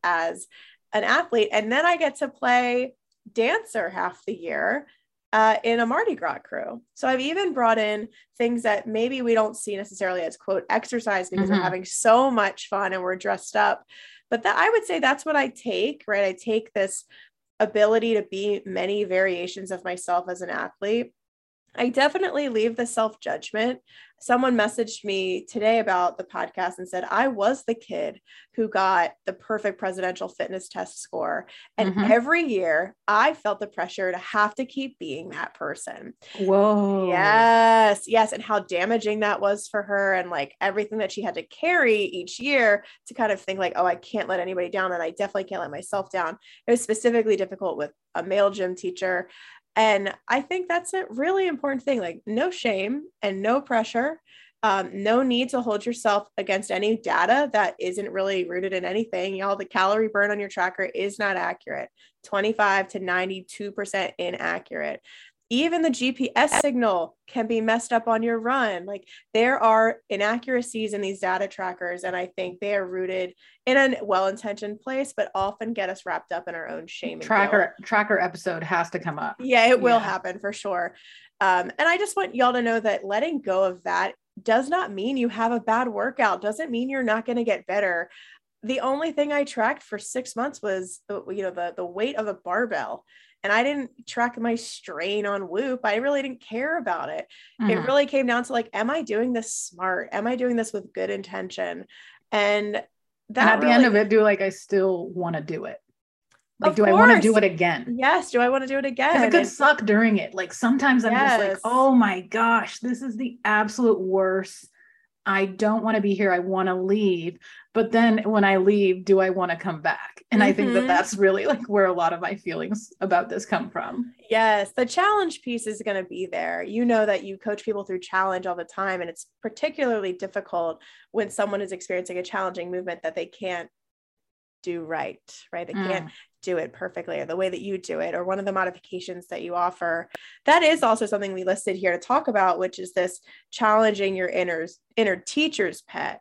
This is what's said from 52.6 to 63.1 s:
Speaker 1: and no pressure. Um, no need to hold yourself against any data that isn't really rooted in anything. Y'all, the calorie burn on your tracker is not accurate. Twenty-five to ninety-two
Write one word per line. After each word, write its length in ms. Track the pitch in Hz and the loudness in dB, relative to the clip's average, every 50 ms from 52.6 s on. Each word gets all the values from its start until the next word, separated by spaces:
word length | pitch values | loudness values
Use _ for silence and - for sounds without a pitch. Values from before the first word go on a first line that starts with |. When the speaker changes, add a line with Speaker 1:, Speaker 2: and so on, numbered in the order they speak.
| - 240 202 190 190 208 254 294 311 359 _ _ | -2 -2 -2 -2 -2 -4 -4 -6 -8 -12 _ _
Speaker 1:
and 200 | - 202 190 190 | -4 -4 -4 -2
no 180 | 196 214 240 277 | 0 0 0 0
pressure. 600 | 285 - 262 226 220 - - 233 247 302 330 330 _ _ - - - _ _ _ | 0 0 0 0 0 0 -2 -2 -2 -2 -4 -8 _ _ -20 -20 -20 _ _ _
Um, 400 | - 220 196 196 190 - 180 196 | 0 0 2 0 -2 -4 -6 -2
no 220 | 196 214 226 247 269 | 0 2 2 4 4
need 240 | 254 240 240 262 247 | 2 2 0 0 0
to 120 | - 247 | -2 -2
hold 220 | 233 233 208 208 208 | -2 -2 -2 -2 -2
yourself 440 | 240 233 - - 220 202 208 208 - _ - | -4 -4 -2 0 0 2 0 -2 -4 _ -6
against 320 | 202 190 196 196 202 - | -2 -2 -2 -2 -2 -4
any 260 | 196 185 208 214 220 | -4 -2 0 0 0
data 540 | 220 - 180 170 165 175 196 247 277 294 262 | 0 -2 0 0 2 4 4 4 2 2 2
that 220 | 233 214 202 175 - - | 2 2 0 0 -2 -4
isn't 320 | - 180 180 202 202 - | -6 -6 -4 -6 -8 -6
really 360 | 175 190 190 196 196 185 180 170 | -4 -4 -2 -2 -2 -2 -4 -4
rooted 240 | 175 180 185 190 | -4 -4 -4 -4
in 120 | 190 180 180 | -4 -4 -4
anything. 500 | 175 185 214 226 220 - 180 180 196 196 | -2 -2 -2 -2 -2 -4 -4 -4 -4 -4
Y'all, 220 | 185 196 202 196 | -4 -2 -2 -2
the 80 | 196 196 | -4 -6
calorie 420 | - - 185 190 190 208 220 226 | -2 0 2 2 4 4 2 2
burn 240 | 214 214 202 202 208 | 2 2 2 2 2
on 80 | 208 208 | 0 -2
your 100 | 202 190 | -6 -6
tracker 360 | - 202 180 185 185 - 190 | -4 -2 -2 -2 -2 -4 -6
is 340 | 180 - 180 190 202 202 220 | -4 -4 -4 -4 -4 -4 -4
not 180 | 208 202 190 | -2 -2 -2
accurate. 520 | 180 175 175 180 - _ - - 139 - - _ _ _ _ _ _ | -2 -4 -4 -6 -8 _ -10 -10 -10 -10 -12 _ _ _ _ _ _
Twenty-five 640 | - - - 196 202 214 220 220 208 202 196 196 190 190 | -10 -4 -2 0 0 0 2 2 2 4 4 2 0 -2
to 100 | - 196 | -6 -8
ninety-two 720 | 185 180 | -4 -2